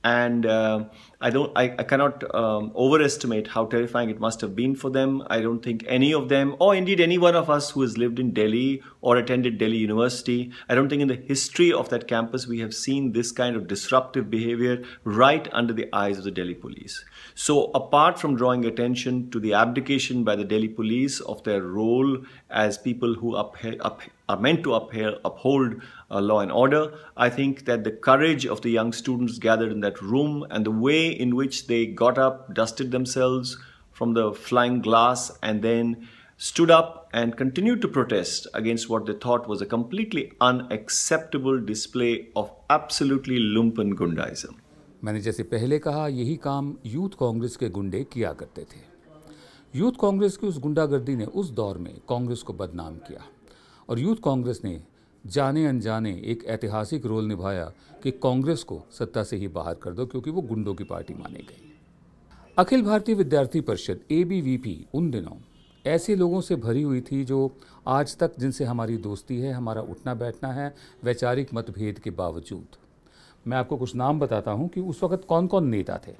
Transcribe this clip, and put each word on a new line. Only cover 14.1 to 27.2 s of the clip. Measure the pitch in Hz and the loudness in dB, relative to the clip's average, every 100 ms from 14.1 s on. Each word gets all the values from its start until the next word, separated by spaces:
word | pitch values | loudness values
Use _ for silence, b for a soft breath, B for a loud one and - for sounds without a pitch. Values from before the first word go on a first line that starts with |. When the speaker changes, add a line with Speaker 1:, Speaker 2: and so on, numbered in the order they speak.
| 135 104 | -4 -2
Speaker 1:
behavior | 110 117 120 123 123 123 B 113 | -2 0 0 0 0 -6 B -2
right | 104 131 156 - | 6 6 6 0
under | 117 120 | -2 0
the | 113 - | -2 -2
eyes | 101 101 98 | -2 0 -2
of | 98 | -4
the | |
Delhi | 92 87 87 | -4 -6 -8
police. | - - - - - B B - | -12 -16 -14 -14 -16 B B -4
So | - 147 - | 2 4 4
apart | 135 - 147 160 175 | 0 4 6 6 4
from | 151 123 | 0 2
drawing | 127 123 117 | 2 2 0
attention | 113 120 123 127 127 123 | 0 -2 0 -2 -2 -2
to | 117 | -2
the | 107 | 2
abdication | 101 120 123 127 135 - 123 110 | 4 4 2 0 0 0 0 2
by | 101 | 0
the | 101 | 0
Delhi | 107 110 | 0 0
police | 110 110 120 135 139 | -2 0 2 0 -2
of | - 107 - | -8 -6 -2
their | 101 | -2
role | 90 98 110 123 135 131 131 B _ | -2 0 2 4 2 0 -6 B _
as | 110 107 104 | 0 0 0
people | 131 120 120 107 | -4 0 0 0
who | 117 | -2
uphe-, | 104 107 - 113 113 | -2 -4 -6 -10 -6
up-, | - - - _ - | -6 -8 -20 _ -4
are | 101 | 2
meant | 123 165 | 2 2
to | 147 | 2
uphe-, | 113 - 110 107 104 | 0 -2 -4 -2 -2
uphold, | - - 127 139 123 110 B B B | -8 -2 2 4 2 -2 B B B
uh, | 101 | -2
law | 101 107 | 2 2
and | 98 | 2
order, | 76 135 147 156 151 B | 4 4 4 0 -6 B
I | - | 0